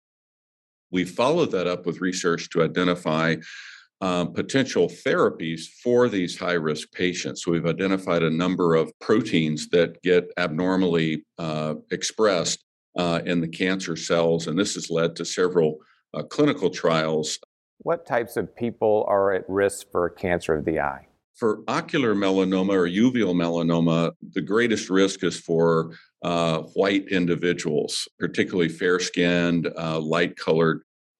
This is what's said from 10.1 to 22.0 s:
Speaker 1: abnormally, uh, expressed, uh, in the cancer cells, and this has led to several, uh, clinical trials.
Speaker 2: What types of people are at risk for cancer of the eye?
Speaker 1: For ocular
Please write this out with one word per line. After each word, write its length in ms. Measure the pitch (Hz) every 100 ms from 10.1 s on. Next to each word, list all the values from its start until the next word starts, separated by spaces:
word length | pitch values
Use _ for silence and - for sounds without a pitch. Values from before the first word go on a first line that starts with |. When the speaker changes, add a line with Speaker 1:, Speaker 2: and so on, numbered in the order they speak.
| 87 - -
Speaker 1:
abnormally, 880 | 87 78 92 92 92 82 80 78 - -
uh, 380 | 80 78 78 76 -
expressed, 720 | - - - 107 90 78 - _ _ _ 90
uh, 240 | 87 85 87
in 140 | 87
the 80 | 82
cancer 480 | - 117 95 90 80
cells, 520 | - 85 82 82 82
and 120 | 80
this 160 | 101 90
has 140 | -
led 260 | 82 85 82
to 100 | 85
several, 520 | - 90 87 78 78 _ _ _
uh, 100 | 78
clinical 460 | - - 151 - 90
trials. 680 | - 85 80 78 78 76 - _ _ _ _
Speaker 2:
What 260 | 151 170 -
types 300 | 127 110 120
of 180 | 90
people 520 | - 120 - 110 107 -
are 260 | 101 98
at 100 | 92 -
risk 420 | 98 98 - -
for 180 | 90 85
cancer 460 | - 95 87 - 78
of 100 | 71
the 160 | 78
eye? 260 | 71 67 - _ _
Speaker 1:
For 300 | - 113 104 -
ocular 440 | 147 165 160